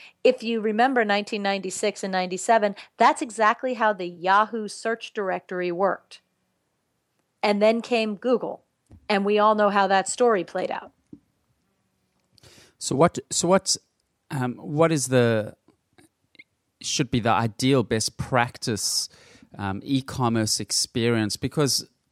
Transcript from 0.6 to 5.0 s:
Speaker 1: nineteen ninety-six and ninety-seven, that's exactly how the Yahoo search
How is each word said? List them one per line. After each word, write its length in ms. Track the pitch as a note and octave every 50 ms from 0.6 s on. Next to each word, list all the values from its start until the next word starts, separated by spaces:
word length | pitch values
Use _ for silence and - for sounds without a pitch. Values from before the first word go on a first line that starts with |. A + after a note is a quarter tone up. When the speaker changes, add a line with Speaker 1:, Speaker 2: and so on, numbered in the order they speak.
| G3+ A3 G#3 G#3+ A#3+ C#4 C4 B3 A3
Speaker 1:
nineteen 380 | G#3 G3+ G#3 G#3 - A3+ G3+ G3+
ninety-six 600 | G3 G3 F#3+ F#3 F#3 - - A3 G#3 G3+ - -
and 80 | F#3+
ninety-seven, 640 | F#3 F#3 F#3 F3+ F#3+ F3+ - - A3+ A3 G#3 G3+ G3 - - - _
that's 240 | - A#3 C4+ D4+ -
exactly 540 | D#4 A#3 G#3 A3 G#3+ G#3+ A#3 - C4+ B3+ B3+
how 180 | A3 A3+ G#3+ G#3
the 140 | F#3 F3+
Yahoo 600 | F3 F3 E3+ E3+ F#3 G3 G#3 G#3+ G#3 A3+ A3+ G#3+
search 460 | G3 - - - A3+ A3+ A3